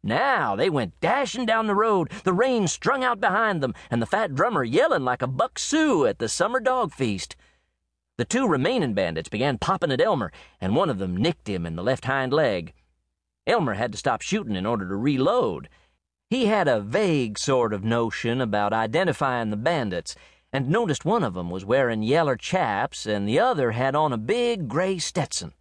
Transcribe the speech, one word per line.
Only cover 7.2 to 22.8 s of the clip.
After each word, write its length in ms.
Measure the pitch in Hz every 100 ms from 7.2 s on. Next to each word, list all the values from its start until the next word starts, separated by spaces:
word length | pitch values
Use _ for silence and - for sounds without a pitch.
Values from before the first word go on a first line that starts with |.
| - - _ _ _ _ _ _ _ -
The 80 | 120
two 220 | 247 262
remaining 460 | 147 151 254 143
bandits 360 | 101 87 80 82
began 280 | 107 139 123
popping 340 | - 190 165
at 100 | 131
Elmer, 300 | 185 156 101 - - _
and 160 | 92 123
one 140 | 185
of 100 | 101
them 160 | 95 90
nicked 320 | 147 - -
him 180 | 92 85
in 100 | 82
the 80 |
left 220 | 101 131 123
hind 280 | 135 127
leg. 400 | 143 143 92 80 - _ _ _ _ _ _ -
Elmer 280 | 226 143 98
had 160 | 120
to 60 | 101
stop 240 | 135 117
shooting 340 | - 214 127 95
in 100 | 101
order 220 | 117 92
to 80 | 98
reload. 760 | 131 135 143 247 123 80 - _ _ _ _ _ _
He 180 | 247 220
had 200 | 214 160
a 140 | 113
vague 560 | 101 156 202 151 117 104
sort 360 | - 135 113
of 100 | 104
notion 580 | 107 117 113 - 117 123
about 320 | 120 104 104
identifying 760 | 110 110 151 185 - 139 123 113
the 60 | 107
bandits, 580 | 131 170 110 90 - - - _ _
and 160 | 135 131
noticed 380 | 196 220 139 151
one 180 | 233
of 140 | 131 90
'em 120 | 87
was 140 | 92
wearing 400 | 98 131 123 113
yeller 320 | 107 151 156 123
chaps, 680 | - 185 139 101